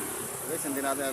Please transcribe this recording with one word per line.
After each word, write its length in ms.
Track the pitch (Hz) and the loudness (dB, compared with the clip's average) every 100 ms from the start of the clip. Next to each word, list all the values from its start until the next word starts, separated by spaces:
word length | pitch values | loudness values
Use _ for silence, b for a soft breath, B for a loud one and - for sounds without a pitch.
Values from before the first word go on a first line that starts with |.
| - - - - - | -2 -4 -4 -4 -2
Guys, 160 | 160 151 | 0 0
hindi 140 | 139 | 2
natin 220 | 139 135 135 | 2 2 2